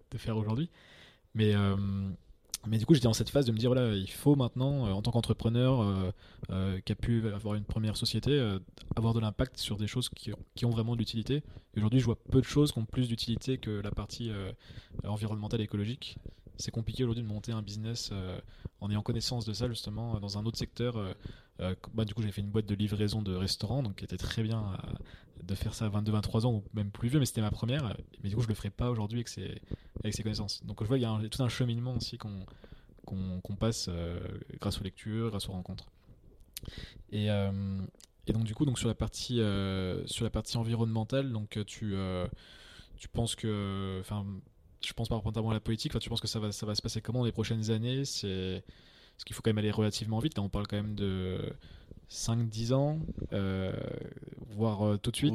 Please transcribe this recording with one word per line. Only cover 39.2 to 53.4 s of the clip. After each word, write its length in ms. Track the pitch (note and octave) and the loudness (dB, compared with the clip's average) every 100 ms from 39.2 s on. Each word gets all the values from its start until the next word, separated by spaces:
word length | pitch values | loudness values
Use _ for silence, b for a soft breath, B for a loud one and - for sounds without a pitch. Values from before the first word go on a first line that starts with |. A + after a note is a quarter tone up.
| - A#2+ | -2 2
euh, 640 | G#2+ G2 G2 F#2+ F#2 F2+ E2+ | 4 2 0 0 0 -2 -4
sur 180 | - | -2
la 60 | A2+ | 0
partie 260 | A2 G#2+ A#2+ | 0 -2 -2
environnementale, 760 | A2+ A#2 A2+ A2 A2 C3+ C#3 | 0 2 2 2 0 0 0
donc, 260 | A2+ G#2 A2 | -2 -4 -4
euh, 60 | |
tu, 300 | G2+ - G#2+ | -6 -4 -2
euh, 320 | F#2+ F#2+ F#2 F2+ B B B B B B - | 0 0 0 -2 B B B B B B -16
tu 120 | - | -6
penses 280 | - A#2 - | -2 -2 -2
que, 640 | A2+ G#2 G2+ G2 G2 F#2+ | -2 0 -2 -2 -2 -4
enfin, 240 | F#2+ G#2 G2+ F#2+ - - - - | -4 -4 -4 -8 -12 -20 -20 -10
je 80 | - | -8
pense 160 | - A#2 | -4 -2
pas 120 | A#2 | -2
notamment 260 | G#2 A2 A2 | 0 0 0
à 40 | |
la 60 | A2 | 0
politique, 320 | - A2+ - | 0 -2 0
enfin, 60 | A#2 | -2
tu 120 | - | -2
penses 100 | A2+ | -4
que 80 | G#2+ | -2
ça 100 | A#2 | -2
va, 140 | G#2+ | -2
ça 140 | G2+ G#2 | -2 -2
va 80 | |
se 80 | G#2 | -2
passer 180 | A2+ A2+ | -2 -4
comment 240 | - B2 | -2 0
les 80 | A#2+ | 0
prochaines 380 | A2+ G#2+ A2+ A2 | 0 0 0 2
années ? 340 | A2 A#2 C3 | 2 2 0
C'est, 580 | C#3 - G2+ F#2+ F#2 F#2 - b b b b - | -2 -2 -2 -2 -2 -4 -8 b b b b -16
parce 80 | |
qu'il 100 | - | -12
faut 80 | - | 0
quand 60 | A2+ | 2
même 100 | G#2+ | 4
aller 120 | G#2 | 4
relativement 480 | G#2 G#2+ - G#2+ A2 | 4 2 2 0 0
vite. 180 | D3+ - | 0 0
Là, 80 | |
on 40 | G2+ | 0
parle 180 | G#2 G2+ | -2 0
quand 100 | G#2 | -2
même 180 | G#2+ | -2
de 460 | G#2 G2 F#2+ F#2 F#2 G#2 - B B B - - | 0 0 0 0 -2 -4 -6 B B B -20 -14
cinq, 400 | - - A#2 A#2 | -6 0 2 0
dix 240 | A2 A#2 | 0 2
ans, 280 | C3 C#3+ D#3 D#3+ - - | 4 4 0 -4 -6 -4
euh, 400 | G2+ | 0